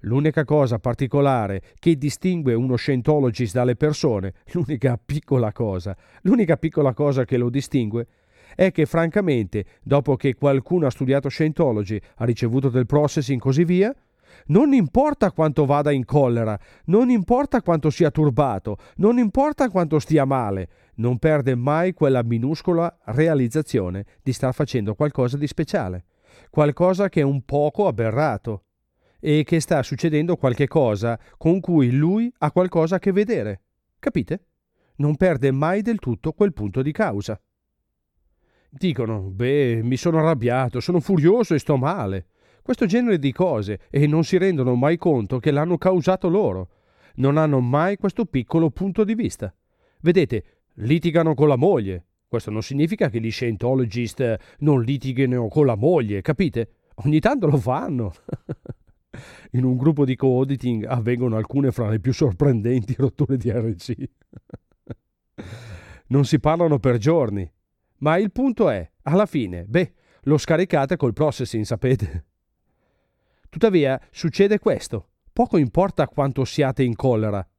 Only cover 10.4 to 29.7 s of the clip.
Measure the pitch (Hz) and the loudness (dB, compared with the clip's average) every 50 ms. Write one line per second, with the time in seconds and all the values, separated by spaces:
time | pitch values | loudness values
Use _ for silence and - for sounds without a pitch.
10.4 | - 143 139 135 120 - 175 180 156 131 113 - 135 123 135 139 135 143 - - | 0 0 0 0 0 0 -2 0 0 0 -2 -2 -2 0 0 0 0 -4 -2 -2
11.4 | 160 156 151 - 170 139 117 107 104 95 110 104 - - _ - 110 117 120 - | -2 -2 0 0 0 0 0 -2 -2 -4 -6 -8 -8 -12 _ -4 -2 -2 -2 0
12.4 | - 117 113 135 131 139 113 127 127 104 - 147 147 143 - 165 143 113 139 123 | -2 -2 0 0 0 0 0 0 0 2 2 2 2 2 0 -2 -2 -2 -4 -2
13.4 | - 135 131 143 175 165 180 180 190 220 277 _ _ _ _ _ _ _ - - | 0 0 2 2 2 2 2 2 2 0 -2 _ _ _ _ _ _ _ -20 -20
14.4 | _ - 143 196 285 294 277 262 190 135 _ 233 269 302 294 - - 190 - - | _ 2 4 6 6 6 6 4 4 4 _ 2 2 2 2 2 0 0 2 2
15.4 | 160 156 135 - 147 131 143 143 147 147 147 135 120 - - 151 139 123 120 117 | 0 0 2 2 2 2 2 2 2 2 0 0 -2 0 2 2 2 2 2 0
16.4 | 117 110 107 98 - _ - _ _ - 170 214 262 247 254 226 180 - 240 247 | -2 -2 -4 -6 -10 _ -20 _ _ 2 4 4 4 4 2 0 2 2 2 0
17.4 | 285 269 - 247 - - 170 156 139 156 143 - 175 151 - - 156 147 123 110 | 0 0 0 -2 0 2 0 2 2 0 0 2 0 0 2 2 2 2 2 2
18.4 | 147 135 110 95 - - 104 - - - _ - 165 208 240 240 247 208 - 262 | 0 0 0 -4 -6 -8 -10 -10 -12 -20 _ 0 2 2 4 4 2 0 2 0
19.4 | 277 302 294 - 285 247 180 190 175 151 151 151 - - 156 151 139 135 139 131 | 0 0 2 0 -2 0 2 0 0 2 0 -2 0 2 2 2 2 2 0 0
20.4 | 120 104 98 95 92 - _ _ _ _ _ - 113 120 127 113 - 160 156 147 | 0 -2 -4 -4 -6 -8 _ _ _ _ _ -4 -2 -2 -2 0 2 2 2 2
21.4 | 131 127 131 120 120 139 147 160 170 190 175 _ 165 139 135 123 120 117 117 117 | 2 0 -2 0 0 -2 0 0 0 -2 0 _ 0 2 2 2 0 0 -2 -2
22.4 | 113 135 160 - - - 175 165 170 170 - _ _ - 110 127 156 165 160 143 | -2 -2 -4 -4 -2 -2 0 0 -2 -2 -6 _ _ -8 -2 0 2 2 2 2
23.4 | 127 117 117 151 151 - - 123 95 90 90 95 101 _ _ _ _ 135 123 - | 0 0 -2 -4 -6 -2 -2 -2 -2 -2 -6 -8 -10 _ _ _ _ -6 -6 -4
24.4 | - 127 127 - 151 - - 127 104 101 110 - 151 151 - - 127 123 123 143 | -4 -4 -2 -2 -4 -4 -2 -4 -4 -4 -2 -2 -2 -2 0 -2 -2 -2 -2 -4
25.4 | 147 143 - - 160 - - 190 127 92 92 90 - _ _ _ _ _ _ - | -6 -6 -4 -6 -6 -4 -2 -4 -4 -4 -8 -10 -12 _ _ _ _ _ _ -20
26.4 | - _ - - 151 147 143 - 170 180 190 175 202 190 - 175 147 139 143 139 | -20 _ 0 2 2 2 2 2 2 2 2 2 0 0 0 0 0 2 0 -2
27.4 | 120 _ - 143 147 151 - - 208 190 127 101 113 110 107 127 156 151 117 98 | -4 _ -2 0 0 0 0 0 -2 -2 0 0 -2 -2 0 0 0 0 -2 -4
28.4 | _ 117 107 98 _ _ _ _ _ _ _ _ _ _ _ _ - 151 147 151 | _ -8 -10 -10 _ _ _ _ _ _ _ _ _ _ _ _ -2 0 0 0
29.4 | 147 - 170 165 151 - | 2 2 0 -2 0 0